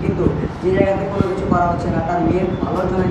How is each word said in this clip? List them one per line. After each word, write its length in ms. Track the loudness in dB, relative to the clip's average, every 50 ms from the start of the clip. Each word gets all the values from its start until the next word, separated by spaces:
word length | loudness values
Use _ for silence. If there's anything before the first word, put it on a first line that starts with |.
কিন্তু 240 | -2 -2 0 2 2 0 0 0 -4 -6 -6 -2
যে 80 | 0 2
জায়গাতে 340 | 4 4 4 2 2 0 -2
কোনো 300 | -2 0 0 0 0 0
কিছু 120 | -2 0 0
করা 160 | 2 2 2
হচ্ছে 240 | 0 0 -2 -2 -2
না, 100 | -2 -2 0 0
তার 120 | 0 0
মেয়ের 260 | 2 2 2 2 0 0 -2 -2
ভালোর 240 | -4 -2 -2 -2 -2 0
জন্য 140 | 0 0 0 0